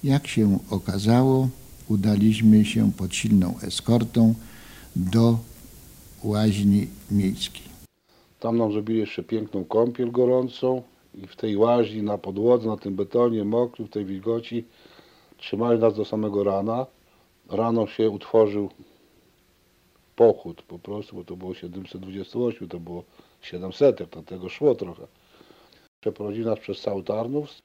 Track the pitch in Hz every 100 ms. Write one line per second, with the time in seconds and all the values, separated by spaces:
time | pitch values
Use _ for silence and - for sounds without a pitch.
0 | 139 139 - - 104 95 - 101 - 98
1 | 104 120 131 131 131 - - - - 107
2 | 104 104 107 107 110 107 104 113 107 -
3 | 92 - 113 104 87 82 - - - 117
4 | 113 120 113 113 - - - - - -
5 | 92 113 117 117 - - - - - -
6 | - - 104 104 107 98 101 101 - -
7 | - 101 95 - - - - - - _
8 | _ _ _ _ 120 117 110 104 107 113
9 | 104 - - 113 107 101 87 110 120 120
10 | 120 123 123 127 127 - 127 127 123 _
11 | _ - - - 110 101 117 120 110 107
12 | 104 101 - 98 117 123 110 107 98 98
13 | 98 120 120 113 104 117 123 - 110 107
14 | 95 95 104 117 117 117 113 _ - -
15 | _ _ _ _ - 101 117 113 113 107
16 | 101 107 107 101 101 98 101 117 131 _
17 | _ _ _ _ _ 101 117 117 107 -
18 | 110 104 - 113 107 104 98 - - _
19 | _ _ _ _ _ _ _ _ _ _
20 | _ - 117 101 85 82 _ 87 98 104
21 | 98 98 85 92 92 87 87 92 92 -
22 | 95 98 92 120 120 110 92 87 85 87
23 | - _ _ _ - 87 95 - 143 113
24 | 87 80 80 92 92 - 147 117 90 85
25 | - _ _ _ _ _ _ _ _ _
26 | 107 - 104 107 110 107 - 95 - 98
27 | 90 107 117 143 147 -